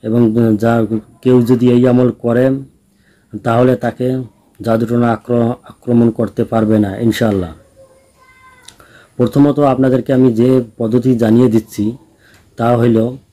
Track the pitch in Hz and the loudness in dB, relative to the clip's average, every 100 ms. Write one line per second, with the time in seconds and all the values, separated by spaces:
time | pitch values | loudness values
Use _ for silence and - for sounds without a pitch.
0 | 110 113 117 110 113 107 117 117 107 110 | -4 0 0 2 0 0 0 0 -2 -6
1 | - _ 127 127 117 123 123 120 127 123 | -10 _ 0 2 2 2 2 2 2 2
2 | 127 113 120 117 131 135 135 _ _ _ | 0 -2 -4 0 0 -2 -10 _ _ _
3 | _ _ _ 107 120 117 127 123 120 - | _ _ _ -10 -4 0 2 0 -4 -6
4 | 127 131 120 _ _ _ 113 113 113 120 | -6 -6 -8 _ _ _ -4 -2 -2 -2
5 | 120 110 - 120 117 123 - - - 120 | 0 -2 -2 -2 -2 -4 -14 -18 -2 2
6 | 117 110 110 - 113 113 107 110 101 101 | 2 0 -6 -4 -4 -2 0 0 0 -2
7 | 117 110 117 98 87 80 _ _ - _ | -4 -2 -2 -2 -6 -12 _ _ -20 _
8 | _ _ 1047 1017 - _ - _ - - | _ _ _ _ -20 _ -20 _ -20 -20
9 | _ - 120 151 143 143 143 127 131 127 | _ -4 -2 2 2 2 0 2 0 0
10 | 117 131 127 113 123 131 117 _ 113 120 | 0 2 2 2 2 2 -2 _ -2 0
11 | 120 120 113 113 127 113 110 - 104 123 | 0 0 2 4 4 2 -4 -8 -6 -8
12 | _ _ _ _ _ _ 117 120 120 113 | _ _ _ _ _ _ -2 0 2 0
13 | 113 131 _ | -2 -6 _